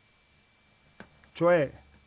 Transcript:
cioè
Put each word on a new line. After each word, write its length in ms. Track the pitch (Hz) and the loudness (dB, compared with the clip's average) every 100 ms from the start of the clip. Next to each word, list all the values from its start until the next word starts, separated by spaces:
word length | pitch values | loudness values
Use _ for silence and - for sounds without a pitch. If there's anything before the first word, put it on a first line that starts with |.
| _ _ _ _ _ _ _ _ _ - - _ _ | _ _ _ _ _ _ _ _ _ -20 -20 _ _
cioè 380 | - 170 175 135 - _ _ | -2 2 2 0 -8 _ _